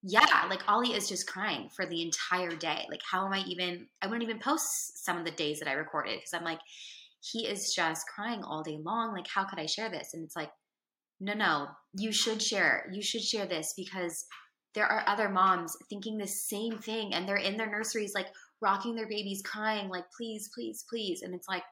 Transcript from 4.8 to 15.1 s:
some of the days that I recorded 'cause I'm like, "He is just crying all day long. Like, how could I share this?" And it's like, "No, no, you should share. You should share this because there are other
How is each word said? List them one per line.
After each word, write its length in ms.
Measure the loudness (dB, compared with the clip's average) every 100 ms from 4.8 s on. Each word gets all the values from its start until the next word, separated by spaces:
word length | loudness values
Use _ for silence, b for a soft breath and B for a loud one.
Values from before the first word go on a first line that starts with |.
| -4 -6 -2
some 120 | -2
of 60 | -2
the 60 |
days 280 | -2 -2 0
that 100 | -2
I 40 |
recorded 460 | -2 -2 -4 -2 -4
'cause 120 | -4
I'm 100 | -4 -4
like, 160 | -6 -10 B B B B B
"He 260 | -8 -4 -2
is 260 | -2 -2 2
just 320 | 2 0 -6
crying 360 | -6 -4 -4
all 200 | -4 -4
day 140 | -4 -6
long. 340 | -2 0 0
Like, 140 | -2 -2
how 180 | -2 -2
could 140 | -2
I 80 | -4
share 220 | -2 -2
this?" 240 | -4 -8 -8
And 80 | -8
it's 100 | -6
like, 140 | -6 -8 _ _ _ _ _ _
"No, 140 | -4 2
no, 340 | 4 4 2 -8 _
you 180 | -4 0
should 280 | 2 2 2
share. 460 | 2 4 6 4 0
You 80 | -4
should 200 | -2 -2
share 240 | 0 0 0
this 260 | -2 -2 -6
because 480 | -6 -4 -4 -4 -10 B B _ _ 0
there 120 | 2
are 200 | 4
other 200 | 4